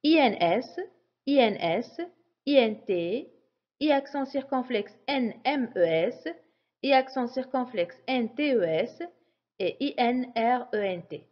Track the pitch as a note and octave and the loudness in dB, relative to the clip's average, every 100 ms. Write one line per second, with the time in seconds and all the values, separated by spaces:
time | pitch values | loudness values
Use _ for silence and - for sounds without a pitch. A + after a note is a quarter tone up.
0 | D4 D#4+ B3+ F#3+ E3+ G3 B3+ - F#4+ _ | 4 4 4 2 2 2 -2 -12 -12 _
1 | _ _ - C#4 A3+ G3 E3+ F3+ A#3+ - | _ _ 0 4 4 2 -2 -2 -4 -10
2 | F4 _ _ _ - C#4 A3+ G#3+ - F3+ | -12 _ _ _ 2 4 4 -2 -4 -2
3 | E3+ A#3 - _ _ _ _ _ D4+ C#4 | -2 -4 -8 _ _ _ _ _ 0 0
4 | C#4 C#4+ C4+ C#4+ C4+ C4 B3+ A3+ G3+ - | 0 -6 -4 -6 -4 -4 -2 -4 -6 -12
5 | - C#4 A#3 - B3+ C#4+ A#3 - E3+ D#3+ | -4 -2 -2 -2 -4 -2 -2 0 2 2
6 | F#3+ - - E4+ _ _ _ _ C4+ C4 | 0 -4 -12 -12 _ _ _ _ 4 4
7 | C4 C4+ A#3 C4 B3+ C4 B3 G#3 E3+ - | 4 -4 -4 -4 -4 -4 -4 -4 -4 -6
8 | - B3+ A3+ - D4 A#3+ E3+ D#3+ A#3 - | -4 -2 -2 -2 0 2 2 0 -2 -6
9 | F4 _ _ _ _ _ F#3 - C#4 - | -16 _ _ _ _ _ -4 -2 -4 0
10 | A#3+ B3+ B3 A#3 A3+ B3 A#3+ G#3+ G3 F3+ | 0 0 -4 -2 0 0 -2 -4 -2 -4
11 | E3+ C#3 _ | -10 -16 _